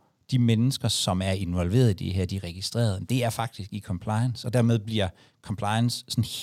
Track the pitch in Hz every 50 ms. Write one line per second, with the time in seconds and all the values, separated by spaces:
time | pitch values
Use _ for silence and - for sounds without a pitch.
0 | _ _ _ _ _ - 135 127 120 117 113 110 120 135 131 - - 107 - -
1 | - - 92 92 92 98 95 95 92 85 87 90 87 87 101 127 131 113 90 -
2 | 92 92 92 95 90 82 98 98 95 85 85 95 101 - - 117 120 107 95 98
3 | 98 - 123 127 117 113 - - 113 117 - - 90 - 107 104 - - 90 87
4 | - 107 107 110 123 127 113 - - 110 110 123 113 117 117 113 101 113 110 104
5 | 95 87 - - - _ _ _ - - 101 - 104 101 110 113 120 120 - -
6 | - - - 123 110 - - -